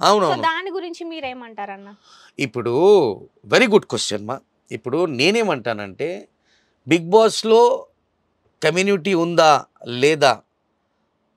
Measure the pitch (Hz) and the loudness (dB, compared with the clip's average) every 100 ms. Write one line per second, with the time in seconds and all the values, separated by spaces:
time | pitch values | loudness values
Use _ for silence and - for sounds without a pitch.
0 | 165 208 170 139 330 320 370 349 349 339 | 2 2 2 0 -2 -4 -6 -8 -10 -12
1 | 330 320 269 254 233 214 202 196 202 202 | -12 -10 -12 -12 -16 -14 -14 -14 -20 -20
2 | _ - _ - 139 123 117 123 185 202 | _ -20 _ -8 -8 -6 -4 2 4 4
3 | 127 92 - _ 104 156 240 196 - 113 | 2 -4 -12 _ -2 0 4 2 0 -6
4 | - 104 107 135 _ _ _ 127 127 143 | -6 -8 -8 -12 _ _ _ -14 -6 -4
5 | 180 123 156 226 214 143 113 107 101 90 | -4 0 0 0 -2 -4 -6 -8 -10 -10
6 | 147 190 - _ _ _ _ _ - 170 | -10 -10 -16 _ _ _ _ _ -2 -2
7 | 165 208 220 - 220 226 240 262 - _ | 2 4 4 0 2 4 4 0 -8 _
8 | _ _ _ _ _ _ 156 170 196 202 | _ _ _ _ _ _ -2 0 0 -2
9 | 156 175 170 170 160 139 - _ - 123 | 0 -2 0 4 4 4 0 _ -10 0
10 | 139 156 139 104 _ _ _ _ _ _ | 2 4 2 2 _ _ _ _ _ _
11 | _ _ _ | _ _ _